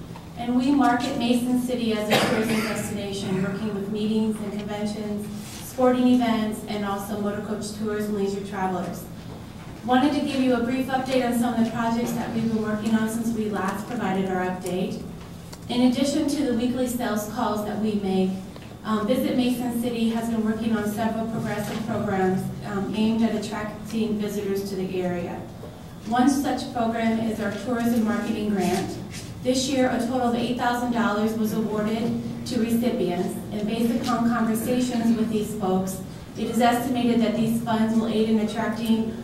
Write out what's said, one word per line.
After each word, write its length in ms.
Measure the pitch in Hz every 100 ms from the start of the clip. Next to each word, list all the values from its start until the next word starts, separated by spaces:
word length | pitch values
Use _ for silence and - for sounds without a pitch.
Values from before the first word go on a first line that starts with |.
| - - - -
And 200 | 240 247
we 140 | 269
market 460 | 285 240 240 - 233
Mason 440 | 240 240 254 247
City 320 | - 233 220
as 160 | 214 214
a 200 | - -
tourism 320 | 220 226 214
destination, 840 | 220 208 - 202 202 196 190 190
working 300 | 190 202 214
with 160 | 196 196
meetings 440 | 214 214 220 220 208
and 100 | 196
conventions, 760 | 208 202 208 214 214 208 208 - - - -
sporting 440 | - 254 254 247 247
events, 520 | 247 226 214 214 - -
and 160 | 208
also 380 | 202 202 214 208
motor 200 | 202 208
coach 300 | 220 202 - -
tours 280 | 214 208 208
and 100 | 202
leisure 280 | 196 196 -
travelers. 580 | 196 185 175 - - - - - - - - - - 226
Wanted 280 | 254 294
to 80 | 285
give 200 | 285 262
you 140 | 254 226
a 80 |
brief 240 | 240 262 254
update 380 | 262 262 254 240
on 140 | 233
some 140 | 233
of 100 | 226
the 80 | 226
projects 400 | 233 226 233 -
that 200 | - -
we've 180 | 226 226
been 100 | 214
working 320 | 214 208 220 220
on 120 | 220
since 220 | 233 226 220
we 120 | 202
last 380 | 190 190 196 -
provided 420 | 240 190 190 185
our 180 | 185 185
update. 540 | 180 180 185 226 - - - - - - - -
In 220 | 247 254
addition 360 | - 285 302 277
to 160 | -
the 100 | 247 226
weekly 320 | 247 254 247
sales 420 | 220 208 208 -
calls 300 | 220 208 208 208
that 140 | 208
we 140 | 214 202
make, 360 | 190 190 190 - - - - -
um, 220 | 214 214 214
Visit 300 | 254 - 247
Mason 420 | 247 240 247 233
City 280 | 240 226 226
has 180 | 226 233
been 140 | 220
working 320 | 214 220 220 208
on 140 | 208
several 380 | 226 226 226 226
progressive 580 | - 214 208 208 214 -
programs, 580 | 214 208 190 185 190 - - 208
um, 280 | 196 196 214
aimed 260 | 220 226
at 140 | 220 208
attracting 840 | - 214 214 - - 220 208 202
visitors 480 | 202 202 196 196 202
to 60 | 185
the 260 | 180 185
area. 380 | 180 175 175 - - - - - - - 208
One 220 | 247 285
such 440 | - 277 254 -
program 460 | 240 226 226 226 226
is 200 | 226 214
our 120 | 202 -
tourism 400 | 254 233 233 226
marketing 460 | 214 202 - 214 208
grant. 480 | 190 180 - - - - - - -
This 260 | 254 254 294
year, 200 | 262 254
a 100 | 226
total 300 | 233 254 240
of 60 | 233
eight 220 | 240 254
thousand 340 | 240 240 247
dollars 440 | 226 202 208 220 226
was 180 | 214
awarded 680 | 220 202 214 214 220 - - - - -
to 120 | 220
recipients, 760 | 233 233 - - 175 180 208 - -
and 160 | 208 208
based 240 | 226 233 233
upon 280 | 240 233 233
conversations 840 | 226 226 220 254 254 247 233 226 214
with 140 | 220
these 220 | 214 - -
folks, 460 | 190 190 - - - - - -
it 120 | 220
is 100 | 220
estimated 600 | 240 247 - 247 233 233
that 140 | 208 233
these 260 | 226 -
funds 340 | - 214 226 226
will 120 | 220
aid 220 | 214 220
in 100 | 220
attracting 760 | 214 220 220 220 226 226 226 -